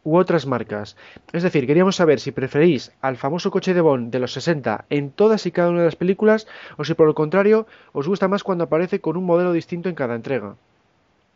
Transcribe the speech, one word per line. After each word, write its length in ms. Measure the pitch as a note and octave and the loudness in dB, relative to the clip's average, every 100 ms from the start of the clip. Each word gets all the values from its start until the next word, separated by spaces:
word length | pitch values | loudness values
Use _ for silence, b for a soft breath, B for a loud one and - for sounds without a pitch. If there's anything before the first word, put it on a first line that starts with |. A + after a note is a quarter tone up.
u 140 | D#3+ E3+ | 0 2
otras 280 | F#3 E3+ C3+ | 2 0 0
marcas? 520 | A#2+ A2 G#2 G#2+ - B B _ | -4 -4 -8 -8 -16 B B _
Es 80 | E3+ | -4
decir, 240 | F3 D#3+ B2 | 0 0 2
queríamos 300 | D#3 F#3+ F#3 | 2 2 2
saber 240 | E3 C3+ | 2 2
si 120 | C#3 | 0
preferís 600 | B2+ B2+ C#3+ F3 B2+ - _ | -6 -4 2 4 2 -4 _
al 160 | C3+ B2 | -6 -4
famoso 320 | C#3 E3+ G3 | -6 -4 -4
coche 240 | F#3+ F#3 | -2 0
de 80 | F3+ | 2
Bond 300 | D#3+ C3 A#2 | 2 2 -2
de 80 | B2 | -4
los 140 | B2 | -4
sesenta 520 | C3+ F3 D3+ A#2+ G#2 - | -4 -4 -2 -2 -6 -4
en 180 | D3 C#3+ | -4 -4
todas 380 | - G#3 G#3+ F3+ | 0 2 2 -2
y 40 | |
cada 180 | F3+ F3 | 0 0
una 100 | F3 | 2
de 60 | E3+ | 0
las 100 | - | 0
películas 500 | F3+ G3 G#3+ A3 - B B - | -2 2 2 2 -2 B B -10
o 60 | |
si 100 | D3 | -6
por 140 | E3 D#3 | 2 4
el 80 | D3+ | 4
contrario 500 | D3+ F#3 G3+ A3 A3 B B | 0 2 4 2 0 B B
os 140 | C3+ C#3+ | -6 -4
gusta 200 | G3 F#3+ | -2 0
más 160 | G3 | -2
cuando 220 | - F3+ D3+ | -2 -4 0
aparece 360 | D#3 F3+ G3 | 0 0 -4
con 160 | - F3 | -4 -4
un 60 | |
modelo 280 | F#3 E3+ F3+ | 0 2 2
distinto 380 | E3+ - F3 F3+ | -2 -4 -8 -6
en 60 | D#3 | -4
cada 180 | B2+ | -6
entrega. 440 | A#2 B2 B2+ G2+ G2+ _ _ _ _ _ _ _ | -6 -4 -6 -6 -16 _ _ _ _ _ _ _